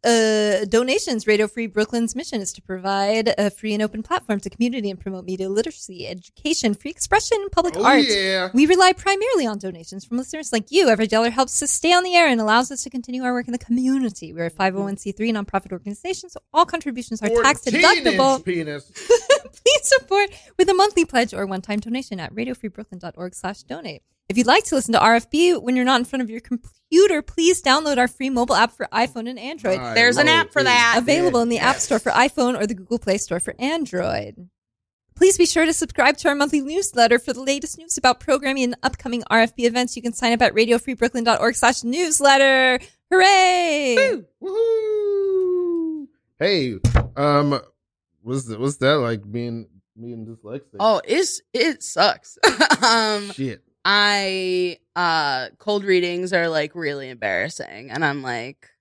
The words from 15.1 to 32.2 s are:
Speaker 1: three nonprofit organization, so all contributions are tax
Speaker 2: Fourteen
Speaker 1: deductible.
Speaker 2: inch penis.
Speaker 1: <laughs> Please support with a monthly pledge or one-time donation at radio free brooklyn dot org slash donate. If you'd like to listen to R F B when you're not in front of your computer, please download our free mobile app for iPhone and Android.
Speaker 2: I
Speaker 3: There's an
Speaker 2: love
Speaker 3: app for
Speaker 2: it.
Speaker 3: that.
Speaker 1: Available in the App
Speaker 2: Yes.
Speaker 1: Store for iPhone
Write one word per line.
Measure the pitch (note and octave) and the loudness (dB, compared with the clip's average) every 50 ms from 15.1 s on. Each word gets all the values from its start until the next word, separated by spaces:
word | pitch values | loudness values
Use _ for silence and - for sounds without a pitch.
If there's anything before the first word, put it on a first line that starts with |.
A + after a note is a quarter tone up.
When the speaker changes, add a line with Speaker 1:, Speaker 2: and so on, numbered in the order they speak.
Speaker 1:
three | F#3+ - G#3+ A#3 | -8 -4 -4 -2
nonprofit | A3+ G#3 G3+ - - G3 - - | -2 -4 -6 -4 -6 -6 -6 -6
organization, | F#3+ F3+ _ G#3 G3+ - _ F4 F#4+ - - F4+ | -14 -12 _ -12 -14 -10 _ -8 -8 -8 -10 -18
so | - - _ _ - | -20 -20 _ _ 2
all | D4+ F4 | 2 2
contributions | E4+ - E4 - C#4+ A#3+ B3 A#3 - A3 A3 | 2 0 -6 -6 -6 -8 -8 -10 -10 -10 -4
are | G#3+ G#3 | -2 0
tax | A3+ A#3 A#3 C4 D4 - - | 2 4 4 4 2 2 -2
Speaker 2:
Fourteen | C4 A3 D4+ | -2 2 4
Speaker 1:
deductible. | F4 E4+ G4+ F4 C#4 F4 - C#4+ C4 C4+ C4+ C4 | 6 6 4 4 2 0 2 4 4 4 2 2
Speaker 2:
inch | - | -2
penis. | F#3 F3+ E3+ D#3+ D3+ D3 C#3+ - _ | -4 -4 -4 -6 -6 -10 -12 -14 _
Speaker 1:
<laughs> | _ - - - A4+ A#4 - - C5+ - - - _ - _ | _ -18 2 2 2 2 4 2 2 2 2 -10 _ -2 _
Please | B4 C#5+ C#5+ - - | 2 2 2 2 2
support | C5+ C5 C5+ - F#4+ G4+ G4+ G4 - - - - _ - | 2 2 2 2 0 0 0 0 -4 -16 -20 -20 _ 2
with | F#4 F#4 | 2 4
a | G4 | 4
monthly | F#4 G4 G#4 G4+ F4+ E4 | 4 4 4 4 0 0
pledge | - - B3 A#3 - - | 2 2 0 0 0 -2
or | F#3+ G3+ | -6 -6
one-time | G3 G3 F#3 F#3+ - G#3 G#3+ | -6 -6 -8 -6 -4 -6 -6
donation | G#3 A#3 A#3 C4 C4 - G#3 F#3 | -4 -6 -8 -8 -8 -8 -10 -10
at | D#3+ - - | -10 -10 -8
radio | G#3 A#3 B3+ B3+ | -8 -8 -8 -8
free | - - G#3+ | -8 -10 -12
brooklyn | F3+ - G#3 _ - F3+ | -12 -12 -18 _ -18 -16
dot | F3 E3+ - - | -16 -16 -14 -12
org | F3 F3+ F3+ | -12 -12 -12
slash | - - F#3 G3+ - - | -10 -10 -10 -10 -10 -14
donate. | _ B3 D#4+ D#4+ G#3 D3+ - _ _ _ _ _ _ | _ -14 -14 -12 -14 -16 -16 _ _ _ _ _ _
If | F#3+ A3+ | 0 0
you'd | B3 | 4
like | A3+ C#4 G#4+ G#4+ | 4 4 4 4
to | - - | 2 -2
listen | C4+ - - A3+ | -2 -2 2 2
to | G#3 | 4
R | - A3 A#3 | 6 6 4
F | A#3 - _ | 4 2 _
B | - D4 E4+ F4+ F4 | 0 2 4 4 4
when | C4 - A#3+ B3+ B3+ | 2 0 -2 -2 0
you're | B3 | 2
not | B3+ C4+ B3 | 2 2 0
in | B3 | 0
front | - - C4 | -2 -4 -6
of | B3+ G#3+ | -6 -6
your | A3 A#3 | -8 -14
computer, | - - B3 A#3 _ - _ _ _ _ D#4 E4+ G4 G4+ - D4+ | -8 -8 -8 -8 _ -14 _ _ _ _ 4 6 6 6 4 0
please | D4+ - - - E4 E4+ F#4 F4+ | -4 -6 -4 0 2 2 2 2
download | - C#4 C4 D4+ D#4+ D4+ C#4+ B3 | 2 2 2 2 2 0 0 2
our | B3 A#3+ | 0 0
free | - _ C4+ C4+ | 0 _ -6 -4
mobile | C4+ A#3+ A#3+ B3 - | -2 -2 0 0 2
app | - A3 A#3+ - | 0 0 0 -2
for | _ B3+ - | _ -12 -6
iPhone | - G#3+ A#3 A#3+ - A#3+ A3+ A#3+ | -2 -2 -2 -2 -4 -10 -10 -10
and | A#3+ A#3+ | -12 -12
Android. | G#3 C4 D#4+ D#4 G#3 G#3+ F#3 - | -12 -12 -12 -6 -2 -2 -2 -2
Speaker 2:
I | - A#3+ A3+ | -4 -2 2
Speaker 3:
There's | A3+ A#3 B3 B3 - | 4 4 4 4 4
an | D4 D4+ | 4 4
Speaker 2:
love | D#4+ E4 E4 - | 4 2 2 0
Speaker 3:
app | |
for | - D4 | 0 0
Speaker 2:
it. | C4+ | 2
Speaker 3:
that. | C4 B3 A#3+ A#3 A#3 A#3 A3+ | 4 4 4 4 4 2 2
Speaker 1:
Available | A#3+ B3 C#4+ E4 F4+ F4+ B3+ A#3+ | 2 2 2 2 2 2 2 2
in | A#3 A#3 | 0 0
the | A#3 A3+ | 0 0
App | - B3+ C4+ | 0 0 0
Speaker 2:
Yes. | - - | 0 -2
Speaker 1:
Store | - C#4 A3+ | -2 -2 -2
for | - - | 0 0
iPhone | - - | 2 2